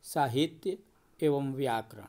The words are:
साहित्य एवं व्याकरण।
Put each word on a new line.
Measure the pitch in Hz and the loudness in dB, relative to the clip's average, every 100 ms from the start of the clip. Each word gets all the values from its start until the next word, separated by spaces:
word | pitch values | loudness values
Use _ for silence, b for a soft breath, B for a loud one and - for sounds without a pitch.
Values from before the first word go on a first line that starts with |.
| - | -4
साहित्य | 160 139 123 160 - 196 196 - _ _ _ | 0 2 2 0 -2 -6 -6 -10 _ _ _
एवं | 156 143 139 | 2 2 0
व्याकरण। | 131 135 113 110 110 | -2 0 0 -2 -14